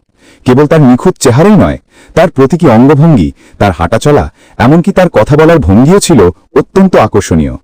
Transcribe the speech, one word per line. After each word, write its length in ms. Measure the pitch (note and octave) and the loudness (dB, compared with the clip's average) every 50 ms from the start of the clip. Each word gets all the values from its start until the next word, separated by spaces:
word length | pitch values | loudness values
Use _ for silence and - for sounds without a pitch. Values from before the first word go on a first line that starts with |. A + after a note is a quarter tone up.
| _ _ _ _ _ _ _ _ - | _ _ _ _ _ _ _ _ -4
কেবল 220 | - B2+ C3 D3+ | -2 0 0 0
তার 140 | C#3+ E3 D#3+ | 2 2 2
নিখুঁত 360 | D3 B2 B2+ B2 - F#3 F3+ - | 2 2 2 2 0 -2 -4 -2
চেহারাই 340 | - C3 A2+ C3+ E3+ G#3 G#3+ | -2 -2 0 2 2 2 2
নয়, 260 | E3+ G#2+ D#2 C#2 - _ _ _ _ - _ - | 2 0 0 -4 -8 _ _ _ _ -18 _ -2
তার 160 | D#3 E3 E3 | -2 -2 0
প্রতীকী 360 | - - C3+ C3+ - E3 E3+ | 0 -2 -2 0 0 0 0
অঙ্গভঙ্গি, 680 | C#3+ A2 A2+ B2+ C#3 D3+ C#3 D3+ E3 D#3 G#2+ D#2+ C#2+ - _ _ _ _ - | 0 2 2 2 2 2 2 2 2 2 0 0 -4 -6 _ _ _ _ -4
তার 140 | A#2 G2 F2 | -4 -4 -4
হাঁটাচলা, 600 | - - E2+ A2+ A2+ - D3 D3 B2+ D#2+ - - _ _ _ _ - | -4 -6 -4 -4 -4 -2 0 0 0 -2 -4 -10 _ _ _ _ -4
এমনকি 340 | G2+ B2 D3+ F3 D#3 G3 F#3 | -2 0 0 0 0 -2 -2
তার 160 | G3 F#3 E3+ | -2 -2 -2
কথা 280 | - G#2+ G#2+ - D3 | 0 -2 -2 -2 0
বলার 220 | D3+ D#3 D#3+ E3+ D#3 | 0 2 2 2 0
ভঙ্গিও 420 | F2 F2+ F#2+ A2 C3 D3 F#3 G3+ | 0 0 0 2 2 2 2 0
ছিল 280 | - - E3 A#2 F2+ F2+ - _ _ _ - | 0 0 0 2 2 0 -2 _ _ _ -6
অত্যন্ত 400 | - D3+ - - F#3+ F#3+ F#3+ - | -6 -4 -4 -2 0 0 0 0
আকর্ষণীয়। 600 | F3 A2+ A2 - G#2 - - F2+ D#2+ D2 C2+ B1 A#1+ | 0 -2 0 -2 -4 -4 -2 -4 -4 -4 -4 -8 -12